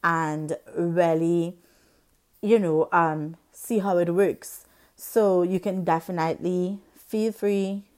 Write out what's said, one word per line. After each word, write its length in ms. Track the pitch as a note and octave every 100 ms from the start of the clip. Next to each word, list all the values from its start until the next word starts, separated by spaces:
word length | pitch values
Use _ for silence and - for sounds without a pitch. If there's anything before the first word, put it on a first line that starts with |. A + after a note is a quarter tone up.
and 540 | E3+ E3 D#3+ D3+ D#3 D#3+ - -
really, 800 | E3+ E3+ E3+ D#3+ E3 E3+ E3+ F3 _ _ _ _ _ _ _ _
you 160 | G#3 A3+
know, 300 | F#3 D#3 D3+
um, 440 | F3 E3 D#3 D3+ E3 _
see 260 | - - -
how 180 | G3 F3
it 180 | F3
works. 520 | F3 G3+ - - - - _ _ _
So 460 | - A#3 G#3 F#3
you 160 | F3 F#3
can 260 | G3+ F#3+
definitely 960 | E3+ E3 - F3+ D#3+ - F3 F3+ F3+ G3 _ _
feel 360 | - A3 A3
free 520 | A3 G#3 G3+ F#3+ G3+ G3